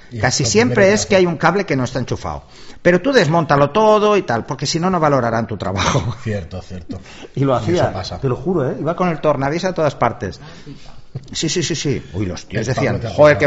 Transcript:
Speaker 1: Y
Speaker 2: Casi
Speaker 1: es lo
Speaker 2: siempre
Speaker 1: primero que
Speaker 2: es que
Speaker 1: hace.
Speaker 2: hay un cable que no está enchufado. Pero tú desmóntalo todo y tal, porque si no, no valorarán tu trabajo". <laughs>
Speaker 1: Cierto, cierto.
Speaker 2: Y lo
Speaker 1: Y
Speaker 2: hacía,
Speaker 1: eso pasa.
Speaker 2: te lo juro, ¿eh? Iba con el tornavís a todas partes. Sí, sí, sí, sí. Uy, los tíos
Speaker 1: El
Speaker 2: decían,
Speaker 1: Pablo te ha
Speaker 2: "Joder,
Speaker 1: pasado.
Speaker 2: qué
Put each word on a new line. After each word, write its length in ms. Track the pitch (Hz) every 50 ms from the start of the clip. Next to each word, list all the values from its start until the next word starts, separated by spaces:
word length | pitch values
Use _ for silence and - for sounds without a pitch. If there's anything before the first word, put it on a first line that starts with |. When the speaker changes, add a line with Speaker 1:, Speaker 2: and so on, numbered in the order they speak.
| - - 123
Speaker 1:
Y 60 | 113
Speaker 2:
Casi 240 | 107 127 123 - 147
Speaker 1:
es 60 | 113
lo 40 | -
Speaker 2:
siempre 220 | 208 233 247 247
Speaker 1:
primero 160 | 220 196 190
que 40 | 208
Speaker 2:
es 120 | 208 -
que 80 | - 208
Speaker 1:
hace. 60 | 185
Speaker 2:
hay 60 | 185
un 100 | 175 165
cable 280 | 135 - 160 170 202 190
que 100 | - 151
no 80 | 135 127
está 160 | 113 - 135
enchufado. 420 | 120 - 135 - - 87 76 76 - - - - - - - - -
Pero 180 | 175 175 180
tú 120 | 180 277 277
desmóntalo 580 | 254 180 139 160 170 160 139 151 143 143 143
todo 460 | 143 214 220 214 214 214 202 214 208
y 60 | 196 -
tal, 220 | - 120 113 107
porque 220 | - 147 - -
si 140 | - - 165
no, 100 | 165 190
no 80 | 190 175
valorarán 460 | 156 151 143 131 117 117 113 113 117
tu 100 | 98 110
trabajo". 600 | 92 - 95 95 98 95 - 165 131 82 117 - -
<laughs> 40 | -
Speaker 1:
Cierto, 380 | 113 104 101 85 - - 92 -
cierto. 380 | - 92 90 - - - - - - - - - - -
Speaker 2:
Y 60 | - 135
lo 100 | 135 131
Speaker 1:
Y 20 | 120 110
Speaker 2:
hacía, 220 | 110 175 180 143
Speaker 1:
eso 80 | 113 95
pasa. 280 | 95 92 - - 87
Speaker 2:
te 80 | - 135
lo 80 | 123
juro, 320 | 123 131 175 185 170 131 123
¿eh? 60 | - -
Iba 160 | 131 147 175
con 120 | - 185 180
el 120 | 165 147
tornavís 440 | - 156 147 131 139 139 151 170 180
a 80 | 185 180
todas 220 | 180 160 143 -
partes. 460 | - 127 117 110 - 107 92 - - - - - - - - 143 - - - - - - - - - - - -
Sí, 160 | - - 160
sí, 140 | - 185 151
sí, 100 | - 170
sí. 340 | - - 151 123 82 - - -
Uy, 120 | 95 104
los 200 | 90 82 - -
tíos 140 | - 90 107 113 120
Speaker 1:
El 40 | 127
Speaker 2:
decían, 200 | - 139 120 95
Speaker 1:
Pablo 60 | -
te 60 | - 110
ha 80 | -
Speaker 2:
"Joder, 180 | - 147 151 147
Speaker 1:
pasado. 40 | 147
Speaker 2:
qué 60 | 151